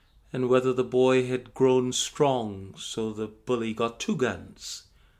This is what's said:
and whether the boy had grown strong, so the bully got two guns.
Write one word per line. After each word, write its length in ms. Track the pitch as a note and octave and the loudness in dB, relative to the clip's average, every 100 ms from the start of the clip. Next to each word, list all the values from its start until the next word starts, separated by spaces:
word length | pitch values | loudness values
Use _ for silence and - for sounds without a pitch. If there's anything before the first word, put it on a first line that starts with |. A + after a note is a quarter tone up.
| _ _ _ | _ _ _
and 160 | B2+ B2+ | -4 2
whether 240 | B2+ B2+ | 2 2
the 120 | B2 | 0
boy 420 | A#2+ B2+ C3 C3 B2+ | 0 4 4 4 2
had 260 | B2+ - | -4 -6
grown 400 | - C3 C3 B2+ | 2 4 4 2
strong, 840 | B2+ - - C#3+ B2+ A2 F#2+ F#2+ - | -2 -4 0 2 2 -2 -8 -12 -14
so 340 | - - A2 | -10 -6 -6
the 140 | G#2+ G#2+ | -4 -8
bully 480 | - - B2 A2+ | -8 -4 -2 -2
got 240 | A2 A#2 A#2 | -2 -4 -4
two 160 | - | -4
guns. 680 | F3 B2 F#2 - - - - - _ _ _ | 0 0 -2 -12 -16 -14 -14 -16 _ _ _